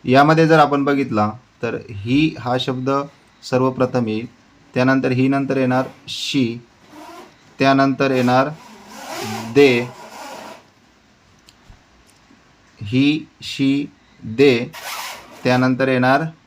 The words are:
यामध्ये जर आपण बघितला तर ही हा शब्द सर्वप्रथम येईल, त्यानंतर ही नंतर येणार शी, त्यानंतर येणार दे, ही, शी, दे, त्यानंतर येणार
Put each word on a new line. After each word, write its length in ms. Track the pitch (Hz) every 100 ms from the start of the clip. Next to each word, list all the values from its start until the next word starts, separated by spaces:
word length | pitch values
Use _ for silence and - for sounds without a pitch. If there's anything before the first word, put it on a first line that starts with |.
| -
यामध्ये 420 | 131 147 160 160
जर 120 | 160
आपण 240 | 143 143
बघितला 480 | 139 139 123 107 104 - _ _
तर 140 | 117 - -
ही 460 | 101 107 139 156 -
हा 180 | 123 123
शब्द 300 | 127 127 127 139 143 - _ _
सर्वप्रथम 640 | - 127 131 131 123 127 113
येईल, 200 | 107 123 _ _ _ _
त्यानंतर 380 | 127 127 135 131
ही 160 | 127 135
नंतर 300 | 139 135 135
येणार 280 | 127 131 131 - -
शी, 540 | - - 143 117 117 - _ _ - - - - _ _ -
त्यानंतर 520 | 135 135 139 131 135
येणार 380 | 127 123 127 143 160 - - - - - - 110 110 113 123
दे, 320 | 143 120 123 - - - - - - - _ _ _ _ _ _ _ _ _ _ _ - _ _ _ _ _ - _ _ _ _
ही, 420 | 104 127 143 156 - _
शी, 440 | - - 135 139 - _ _ _
दे, 480 | 110 113 139 120 135 - - - - - - -
त्यानंतर 440 | 127 127 131 127 131
येणार 340 | 127 127 135 160 -